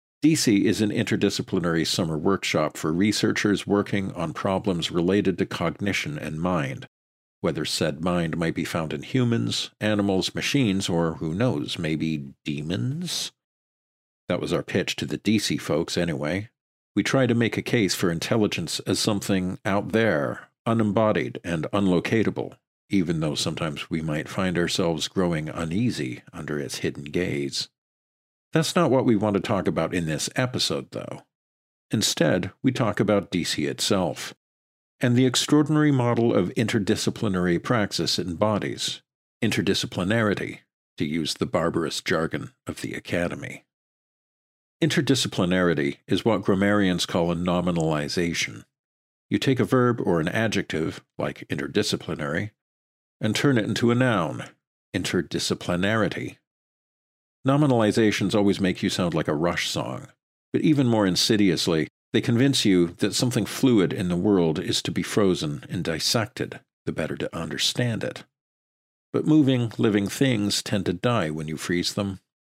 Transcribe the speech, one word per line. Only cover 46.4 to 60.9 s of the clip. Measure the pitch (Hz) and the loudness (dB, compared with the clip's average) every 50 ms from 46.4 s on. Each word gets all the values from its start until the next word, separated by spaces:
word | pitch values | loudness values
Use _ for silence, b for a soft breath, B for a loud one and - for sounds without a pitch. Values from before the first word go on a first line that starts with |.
grammarians | - - 101 92 98 101 104 104 101 92 90 85 - | 2 0 2 2 2 2 2 2 2 2 2 0 -2
call | - - 95 85 85 | -2 0 0 0 0
a | 85 | 0
nominalization. | 85 90 90 87 90 87 90 87 85 80 80 78 76 73 71 - 92 87 85 82 - - - - - - _ _ _ _ _ _ _ _ _ _ _ _ _ | 0 0 0 0 0 0 0 0 0 0 0 0 0 -2 -2 -2 -2 -2 -2 -2 -2 -4 -6 -6 -12 -18 _ _ _ _ _ _ _ _ _ _ _ _ _
You | - - | -2 0
take | - 139 135 120 | 2 2 2 2
a | 113 | 2
verb | 90 - 127 123 123 120 120 - | 2 2 4 4 2 2 0 0
or | 101 90 82 | 0 0 0
an | 78 87 | 0 0
adjective, | - 110 113 110 98 98 - - - 78 80 85 - - - _ _ - | -2 0 -2 0 0 -2 -4 -2 -4 -4 -4 -4 -6 -8 -14 _ _ -6
like | - 73 71 - - - | -6 -6 -6 -8 -10 -8
interdisciplinary, | - - 69 71 - 98 104 - - - - - 80 71 76 71 80 87 104 107 - _ _ _ _ _ _ _ _ _ _ _ _ _ | -6 -6 -6 -2 -2 -2 0 0 -2 -4 -4 -8 -8 -6 -4 -4 -4 -4 -4 -6 -10 _ _ _ _ _ _ _ _ _ _ _ _ _
and | - 110 107 | -2 -2 0
turn | - - 147 135 117 | 2 2 2 4 2
it | 101 | 2
into | 107 104 - - 117 | 0 0 2 2 2
a | 120 | 4
noun, | 120 131 127 113 95 82 71 64 58 53 - - _ _ _ _ _ _ _ - | 4 2 2 2 2 0 -2 -4 -8 -10 -14 -16 _ _ _ _ _ _ _ -6
interdisciplinarity. | 95 82 - - 92 76 - - - - - - - - - 90 87 92 101 110 113 104 82 - - - 80 - - _ _ _ _ _ _ _ _ _ _ _ _ _ _ _ _ _ _ _ _ - | -4 -2 0 0 0 0 0 -4 -4 -2 -2 -2 -2 -2 -2 -2 0 0 2 2 2 2 0 -2 -4 -8 -8 -10 -14 _ _ _ _ _ _ _ _ _ _ _ _ _ _ _ _ _ _ _ _ 0
Nominalizations | 131 139 143 151 139 127 117 110 107 95 120 113 107 98 - 101 92 87 | 2 2 4 4 4 4 4 4 4 4 4 4 4 2 2 0 0 2
always | 107 101 101 95 85 | 2 4 4 4 2
make | 95 90 87 - - | 2 0 0 0 -2
you | 98 | -2
sound | - - 92 87 80 | 0 0 -2 0 0
like | 80 76 - | 0 0 0
a | 78 | 0
Rush | 73 82 85 87 87 - - | 0 0 0 0 -2 -4 -4
song, | - 82 65 58 64 - - - _ _ _ _ _ _ _ _ | -4 -4 -4 -6 -8 -10 -12 -16 _ _ _ _ _ _ _ _
but | - 131 - | -2 0 4
even | 139 151 135 139 | 4 4 4 4
more | 120 | 4